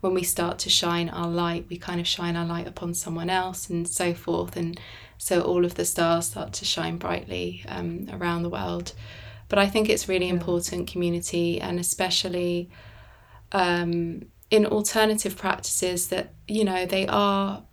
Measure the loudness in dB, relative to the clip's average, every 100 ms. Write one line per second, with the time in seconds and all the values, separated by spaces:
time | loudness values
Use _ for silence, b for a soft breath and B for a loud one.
0 | 2 0 0 0 -2 -2 2 4 4 0
1 | 0 -2 -2 0 0 -2 -6 -10 -4 -4
2 | -2 -2 0 0 -2 -2 -6 -6 -4 -4
3 | -4 -4 0 0 0 -6 -4 -2 -2 0
4 | 0 0 -2 0 0 -2 -4 -6 B B
5 | B B 0 2 4 4 2 2 -2 2
6 | 4 4 2 -4 -8 -4 -2 -2 -2 -4
7 | -4 -4 -4 -4 -4 -6 -8 -6 -4 -4
8 | -8 -4 -2 0 -2 -2 -2 -4 -6 -10
9 | B B B B 0 4 4 4 4 2
10 | 2 2 2 0 2 0 0 -4 -4 -2
11 | 0 0 -2 0 0 0 -2 -2 -2 0
12 | 0 0 0 0 0 0 -4 B B B
13 | B B B B -4 2 4 2 2 0
14 | -2 -6 -12 -20 4 6 6 2 2 4
15 | 4 4 0 -2 -2 -2 -2 0 0 0
16 | -2 -2 -4 -12 -4 0 2 0 0 0
17 | 2 4 4 2 0 -4 -12